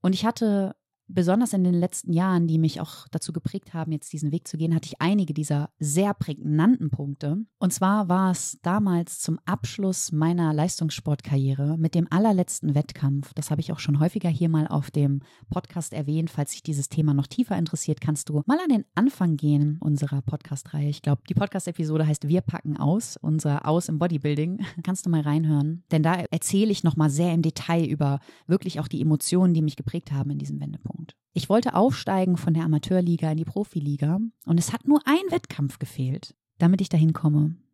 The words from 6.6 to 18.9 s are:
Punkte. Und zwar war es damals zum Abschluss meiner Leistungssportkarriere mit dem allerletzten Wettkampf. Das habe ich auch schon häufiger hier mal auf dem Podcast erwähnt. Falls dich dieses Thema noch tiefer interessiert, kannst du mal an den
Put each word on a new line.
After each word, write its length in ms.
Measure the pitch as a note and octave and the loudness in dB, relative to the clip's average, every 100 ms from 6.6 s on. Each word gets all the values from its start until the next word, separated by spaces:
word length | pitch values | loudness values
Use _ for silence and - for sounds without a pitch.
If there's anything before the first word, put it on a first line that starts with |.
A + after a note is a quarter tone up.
| F3+ B3+ D3+ | 4 4 2
Punkte. 560 | - C#3+ C#3+ C#3+ E3+ A3 _ | -4 -6 -6 -4 -4 -6 _
Und 140 | F#3 | -2
zwar 360 | - F#3+ G#3 F#3+ | 0 2 2 2
war 220 | F3+ F#3+ | 2 2
es 280 | F3 - - | 0 -6 -8
damals 580 | F3+ G3 G3+ E3+ E3+ - | -4 0 0 0 -2 -6
zum 200 | - D#3+ - | -6 -6 -4
Abschluss 680 | F#3+ - - F#3+ F#3 - | -6 -6 -4 -2 -2 -2
meiner 420 | D3+ D#3+ F3 E3 | 0 2 2 2
Leistungssportkarriere 1200 | D3+ F3 - D#3+ - - D3 - C#3 C3+ C3+ C#3+ D#3+ | 2 0 0 -4 -4 -4 -4 0 0 0 0 -2 0
mit 180 | D#3+ E3+ | 0 0
dem 120 | E3+ | 0
allerletzten 680 | E3 A3 F#3+ F3+ - D#3 C#3+ | 2 4 2 0 -2 0 0
Wettkampf. 580 | D3 - C#3 C#3 C#3 | 0 -2 0 0 -4
Das 180 | - D3 | -8 -4
habe 100 | D3+ | -4
ich 100 | D#3+ | -4
auch 80 | D#3 | -4
schon 200 | - C#3+ | 0 2
häufiger 300 | D#3 G#3+ F3 | 2 0 -2
hier 200 | D#3+ E3+ | 0 2
mal 180 | D#3+ D3+ | 2 0
auf 240 | - C#3 | -2 -2
dem 300 | - C#3+ C#3 - _ - | 0 0 0 -6 _ -8
Podcast 440 | - - - D#3+ | -8 -6 -10 -8
erwähnt. 360 | - C#3+ D#3 E3 | -8 -4 -2 -2
Falls 220 | - C#3+ | -4 -6
dich 120 | - | -6
dieses 260 | - C#3+ C#3 | -6 -4 -2
Thema 240 | - D#3 | 0 2
noch 140 | C#3+ C#3 | 2 0
tiefer 300 | - B3 F#3+ | -2 -2 0
interessiert, 440 | E3 - - D3+ | -2 -4 -4 -2
kannst 280 | - D3+ - | -2 -4 -2
du 140 | D3 D3+ | -2 0
mal 140 | D4 | 0
an 100 | F4+ | 2
den 160 | A#3 - | 0 0